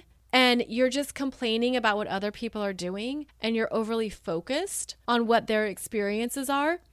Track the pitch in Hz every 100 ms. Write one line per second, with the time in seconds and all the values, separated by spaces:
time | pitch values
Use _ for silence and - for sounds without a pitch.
0 | - _ _ 254 254 240 - 226 254 262
1 | 285 - 269 - 240 226 247 254 226 208
2 | 214 196 208 208 233 220 202 185 180 196
3 | 233 294 285 _ 220 226 220 220 220 226
4 | 220 - - 170 175 277 381 - - -
5 | - 240 226 233 226 214 214 185 - 220
6 | 202 208 240 285 262 277 294 349 -